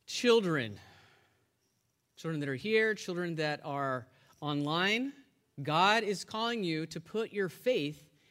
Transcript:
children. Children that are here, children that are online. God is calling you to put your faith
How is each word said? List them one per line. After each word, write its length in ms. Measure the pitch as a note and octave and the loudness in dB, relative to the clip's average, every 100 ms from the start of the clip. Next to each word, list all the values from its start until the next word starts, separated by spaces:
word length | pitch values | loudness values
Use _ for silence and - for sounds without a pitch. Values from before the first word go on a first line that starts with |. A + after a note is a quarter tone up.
| - | -10
children. 720 | - B3 A#3 F#3+ D#3 A2+ G2 - - - _ _ _ _ _ _ _ _ _ _ - | 0 4 4 4 0 -2 -8 -18 -20 -20 _ _ _ _ _ _ _ _ _ _ -12
Children 240 | E3 D#3 | -6 -4
that 80 | C#3+ | -4
are 60 | |
here, 400 | C3 G3+ A3 A3 | -4 0 2 2
children 420 | G#3 - F3 F3 D#3+ | -2 -4 -4 -4 -2
that 240 | D3+ D3 | -2 -2
are 420 | D#3+ C#3 C#3 B2+ A#2 _ _ _ | -4 -4 -2 -2 -6 _ _ _
online. 720 | D3 D3 D3 E3 F#3+ A3 C4+ C#4 - _ _ - | -4 -2 0 2 2 0 -2 -8 -20 _ _ -8
God 400 | C#3 D#3 F#3+ A3 | 0 4 6 6
is 220 | G#3 F#3+ | 2 -4
calling 400 | - A3 A#3 A#3 | -6 -4 -2 -2
you 220 | F3+ D#3+ D#3+ | -2 -2 -4
to 140 | E3+ | -8
put 320 | - G#3+ A3 | -8 -6 -4
your 160 | G#3 F#3 | -2 -4
faith 540 | - B3 A#3+ C#3+ D#3 - _ _ | -2 0 2 0 -4 -16 _ _